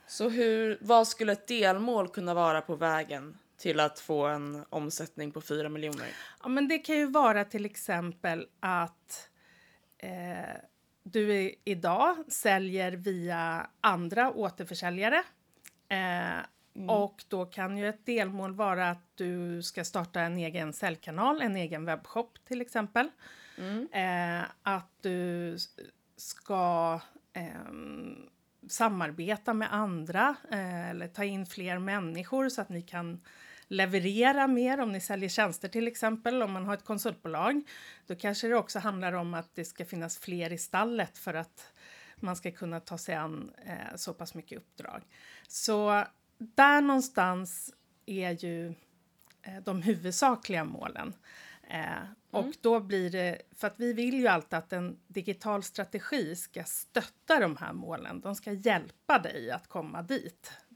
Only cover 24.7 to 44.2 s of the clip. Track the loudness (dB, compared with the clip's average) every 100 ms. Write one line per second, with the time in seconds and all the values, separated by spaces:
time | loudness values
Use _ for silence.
24.7 | -2 -4 _ -4 -2 -2 -2 -4 -6 -8
25.7 | -10 -20 _ _ -18 -14 -14 -2 2 4
26.7 | 4 2 0 -6 -20 _ -10 -10 -10 -12
27.7 | -12 -12 -12 -12 -14 -18 _ _ _ -10
28.7 | 0 2 2 -2 -2 -2 -2 0 -2 0
29.7 | 0 0 -2 -2 2 2 2 -4 -4 -4
30.7 | -4 -6 -6 -8 -4 -4 -4 -6 -8 -4
31.7 | -4 -2 -2 -2 -6 -2 0 0 -2 -4
32.7 | -6 -6 -8 -6 -8 -14 -20 -20 -20 -6
33.7 | 0 2 2 2 6 6 6 4 4 4
34.7 | 2 0 -2 -4 -4 0 2 2 0 -4
35.7 | -2 -2 0 -2 0 0 0 0 0 -2
36.7 | -4 -4 -4 -4 -6 -6 0 2 2 -2
37.7 | -12 -18 -20 -12 -4 -4 -2 2 2 2
38.7 | -2 -2 -2 -2 -2 -2 -4 -6 -10 -10
39.7 | -10 -8 -6 -6 -8 -6 -4 -4 -6 -2
40.7 | 0 2 0 -4 -6 -6 -6 -8 -14 -20
41.7 | _ -20 -20 -20 -8 -6 -6 -8 -8 -8
42.7 | -8 -8 -10 -6 -4 -4 -8 -12 -14 -14
43.7 | -12 -10 -10 -10 -10